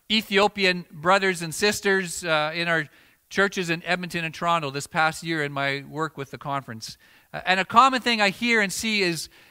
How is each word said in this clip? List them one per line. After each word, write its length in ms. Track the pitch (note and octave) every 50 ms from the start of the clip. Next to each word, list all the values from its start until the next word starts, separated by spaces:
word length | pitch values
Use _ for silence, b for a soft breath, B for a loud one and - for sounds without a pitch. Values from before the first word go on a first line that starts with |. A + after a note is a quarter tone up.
| b -
Ethiopian 720 | G#3+ A3 - - G3 G3 G#3 G3+ - G3+ F#3+ F#3 F3+ F3+ E3+ -
brothers 500 | - D3+ D3 F3+ G3 G3 G3 F#3+ F#3 E3
and 120 | E3+ E3 D3
sisters, 720 | - G3+ G#3 G#3 - - G3+ F#3+ F#3+ F#3 E3+ - - F3+
uh, 280 | E3+ D#3+ D3+ D3+ D#3 D#3+
in 140 | E3+ E3+
our 200 | F3 E3+ D#3+ D3+ - b b b b b b b -
churches 420 | - F#3+ G3 G3+ - G3+ F3+ E3
in 100 | E3 E3 -
Edmonton 400 | E3+ F3+ F#3 F#3 E3+ E3+ E3+ E3
and 80 | D#3+ D#3
Toronto 360 | - E3+ E3+ E3+ E3+ D3+ C#3
this 160 | C3+ C#3+ -
past 380 | - - F3 D#3+ D#3+ D#3 - E3+
year 200 | E3 E3 D#3+ D3
in 80 | C#3+
my 320 | C#3+ C#3 C#3 C#3 C#3 C#3 C#3 C#3
work 280 | C#3+ D3 D#3+ D3+ -
with 120 | - C3+ -
the 80 | -
conference. 640 | - - D3 C#3 C#3 B2+ - A2+ A2 - - - b b b b b b b -
Uh, 80 | D3+ -
and 120 | - F#3 F#3+
a 60 | F#3
common 340 | - - A#3 B3+ C4+ C4 B3
thing 200 | - B3 A#3 G#3+
I 80 | G#3 G3
hear 320 | - - A#3 A#3+ A#3 A3
and 100 | G3+ F#3+
see 300 | - - - A3 G#3+ G#3
is, 260 | F#3+ F3 E3 D3 - - b b b b